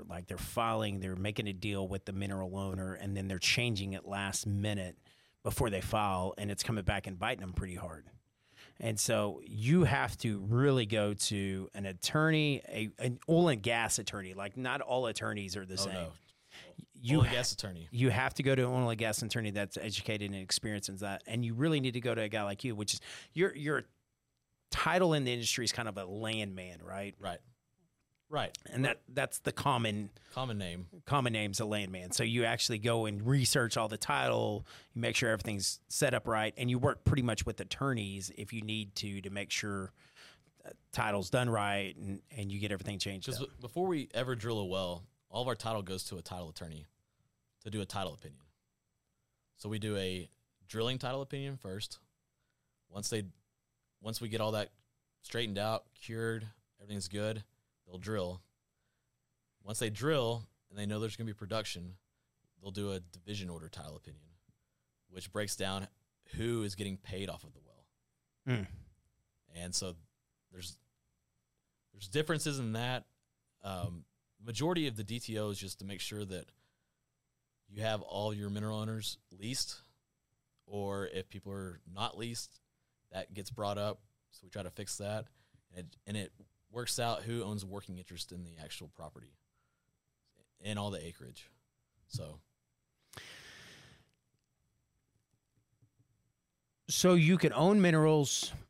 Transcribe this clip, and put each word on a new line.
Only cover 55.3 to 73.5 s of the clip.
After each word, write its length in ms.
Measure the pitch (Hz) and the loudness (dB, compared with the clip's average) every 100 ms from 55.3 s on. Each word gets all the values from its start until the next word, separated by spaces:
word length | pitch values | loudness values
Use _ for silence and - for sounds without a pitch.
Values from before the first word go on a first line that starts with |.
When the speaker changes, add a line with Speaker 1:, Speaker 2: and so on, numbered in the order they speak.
| 117 117 101 | -2 -2 0
Speaker 2:
out, 280 | 107 113 - _ | 0 -2 -4 _
cured, 460 | - 113 113 113 110 - _ _ | -10 -4 -2 -2 -6 -12 _ _
everything's 280 | 101 104 90 | -8 -6 -4
good, 340 | 104 107 110 101 _ _ _ - | -2 -2 -4 -8 _ _ _ -16
they'll 80 | 90 | -10
drill. 420 | 90 107 90 90 - _ _ _ _ _ _ _ _ _ _ _ | -4 -2 -2 -6 -14 _ _ _ _ _ _ _ _ _ _ _
Once 160 | 101 110 | -10 -2
they 100 | 113 | -2
drill 560 | 107 135 151 117 117 104 _ _ | 0 0 2 2 0 -4 _ _
and 80 | 101 | -8
they 80 | 104 | -4
know 140 | 107 | -2
there's 160 | 110 - | -2 -4
gonna 100 | 113 | -8
be 80 | |
production, 600 | 98 98 110 104 87 90 95 _ _ _ _ _ _ | -8 -4 -4 -4 -8 -10 -14 _ _ _ _ _ _
they'll 80 | 95 | -10
do 220 | 95 101 | -6 -4
a 80 | 95 | -4
division 500 | 87 92 87 104 92 | -8 -14 -10 -8 -6
order 180 | 82 78 | -8 -10
title 280 | - 76 76 | -14 -14 -14
opinion, 260 | - 73 78 85 _ _ _ _ _ _ _ | -16 -20 -20 _ _ _ _ _ _ _ _
which 240 | 92 - | -14 -6
breaks 240 | 104 104 - | -4 -2 -2
down 320 | 95 95 98 _ _ _ - 73 | -2 -2 -6 _ _ _ -10 -2
who 260 | 117 117 | 0 0
is 140 | 104 101 | 0 -2
getting 200 | 101 95 | -4 -6
paid 320 | - 95 98 | -8 -6 -6
off 140 | 78 | -8
of 100 | 82 | -14
the 80 | - - | -20 -20
well. 920 | - _ _ _ _ _ _ - 120 | -20 _ _ _ _ _ _ -4 -2
Speaker 1:
Hmm. 60 | 95 - - _ _ _ _ _ _ 80 | -4 -10 -18 _ _ _ _ _ _ -12
Speaker 2:
And 180 | 90 | -6
so 220 | 90 95 85 - _ _ _ _ | -4 -4 -8 -16 _ _ _ _
there's, 240 | 90 87 - _ _ _ _ _ _ _ _ _ _ _ | -16 -14 -16 _ _ _ _ _ _ _ _ _ _ _
there's 140 | 98 98 | -18 -4
differences 520 | 117 156 156 156 139 | -2 0 0 -2 -2
in 140 | 117 | -2
that. 320 | 110 120 127 - _ _ _ _ | -2 -2 -4 -8 _ _ _ _